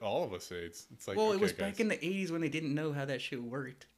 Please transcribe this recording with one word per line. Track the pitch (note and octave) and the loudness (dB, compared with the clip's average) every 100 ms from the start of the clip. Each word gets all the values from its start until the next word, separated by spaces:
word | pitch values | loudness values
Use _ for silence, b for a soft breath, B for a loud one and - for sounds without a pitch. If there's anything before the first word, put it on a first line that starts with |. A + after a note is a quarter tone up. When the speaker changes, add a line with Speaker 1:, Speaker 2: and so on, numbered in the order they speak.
Speaker 1:
all | G#2+ B2 D#3 | 0 2 0
of | |
us | F2+ - | -4 -6
aids." | F2 E2+ - - | -6 -8 -10 -16
It's | B2 - | -12 -4
like, | G2 | 2
Speaker 2:
Well, | A3 | 4
Speaker 1:
"Okay, | G3 | 6
Speaker 2:
it | |
was | G3+ | 4
back | - G3 G3+ | 2 -2 2
Speaker 1:
guys." | |
Speaker 2:
in | A3 | 2
the | F#3+ D#3+ | 2 0
eighties | F#3+ F#3 | 0 0
when | E3 | 2
they | D#3+ | 2
didn't | D#3 D#3+ D3 | 2 0 0
know | D#3 | 0
how | C#3+ C#3 | 0 0
that | C3 | -2
shit | - C3+ | -2 -4
worked. | A#2+ C3 B2+ B2 - | -4 -4 -6 -10 -18